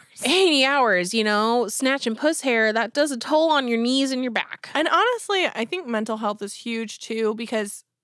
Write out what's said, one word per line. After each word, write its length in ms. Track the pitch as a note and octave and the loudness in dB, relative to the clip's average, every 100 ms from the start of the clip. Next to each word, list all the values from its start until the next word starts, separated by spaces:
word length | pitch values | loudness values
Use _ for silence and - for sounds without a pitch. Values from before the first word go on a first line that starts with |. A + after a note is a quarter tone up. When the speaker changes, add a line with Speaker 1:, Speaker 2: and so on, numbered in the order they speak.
| - - - | -6 -6 0
Speaker 1:
Eighty 380 | F4+ F#4 C#4+ C4 | 4 4 4 4
hours, 480 | C#4 A#3+ F3+ F3+ | 4 4 2 2
you 100 | A3+ | 0
know, 440 | G#3+ G#3 A3 A#3+ G#3+ | 2 2 2 2 0
snatching 440 | - C4 C4+ B3 A3 | 0 0 0 -2 0
puss 260 | D4+ D#4+ | 0 0
hair, 300 | C4+ A3+ A3 | 0 2 2
that 200 | A3 A#3 | 0 -2
does 180 | C#4+ D4 | 0 -2
a 60 | B3+ | -2
toll 340 | - D#4 D#4+ | 0 2 4
on 160 | D4 B3+ | 2 2
your 80 | A3+ | 0
knees 340 | A#3+ C4 C4+ | 2 2 0
and 100 | C4 | 0
your 100 | B3+ | -2
back. 380 | G#3 - - - | -4 -6 -12 -6
Speaker 2:
And 140 | C#4 D#4+ | -2 2
honestly, 560 | E4+ A4+ A#4+ - G4 D4+ | 2 2 0 -2 0 0
I 180 | - A3+ | -2 -6
think 220 | F4+ C#4 | -6 -4
mental 300 | A3 G#3+ A3 | -4 -2 -4
health 240 | G#3+ G#3 | -4 -4
is 120 | G3+ | -10
huge 460 | - A#3+ A3+ A3 - | -10 -6 -6 -6 -10
too, 360 | - A3+ A3 G#3+ | -8 -2 -2 -2
because 480 | A3+ A3+ G#3 - _ _ | -4 -4 -4 -10 _ _